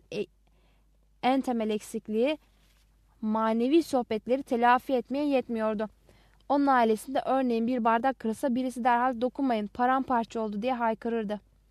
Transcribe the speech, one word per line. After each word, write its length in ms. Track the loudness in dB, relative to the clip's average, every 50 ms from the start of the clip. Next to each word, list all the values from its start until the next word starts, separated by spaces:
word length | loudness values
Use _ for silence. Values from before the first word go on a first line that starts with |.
| -4 _ -8
e, 120 | -8 -8 -8 _ _ _ _ _ _ _ _ _ _ _ _ _ _ _ _ _ _ 0
en 180 | 2 2 2
temel 280 | 0 0 -2 -2 -2 -2
eksikliği, 680 | -2 -4 -6 -8 -10 -10 -8 -4 0 0 2 0 0 -4 _ _ _ _ _ _ _ _ _ _ _ _ _ _ _ _
manevi 640 | -4 -2 0 0 0 0 2 0 2 4 4 2 2
sohbetleri 600 | 2 -2 -2 -2 -2 -6 -6 -2 -2 -2 -2 0
telafi 500 | -2 -2 2 4 4 4 4 2 0 -2
etmeye 340 | -2 -2 -2 -4 -2 0
yetmiyordu. 640 | 0 0 0 0 -2 -4 -2 -2 -2 -2 -4 -6 -8 -10 _ _ -20 -20 _ _ _ _ _ _ 0
Onun 180 | 2 2 4
ailesinde 540 | 4 4 4 4 4 2 0 -2 -4 -4 -4 0
örneğin 420 | 0 0 0 2 0 0 0 0
bir 160 | 0 0 0 2
bardak 360 | 2 2 2 2 0 -2 -2
kırılsa 360 | -4 -6 -4 -2 -2 -2 -2
birisi 280 | -2 -2 -4 -6 -2 0
derhal, 380 | 2 2 2 2 0 0 -2
"Dokunmayın, 460 | -4 -4 -2 -2 0 0 0 0 -2
paramparça 720 | -6 -4 -2 0 2 2 0 0 0 0 0 0 -2 -4 -4
oldu." 220 | -4 -4 -4 -4
diye 120 | -2 -2 -2
haykırırdı. 680 | 0 0 -2 -2 -2 -4 -4 -4 -4 -4 -4 -8 -8 -10 _ _ _ _ _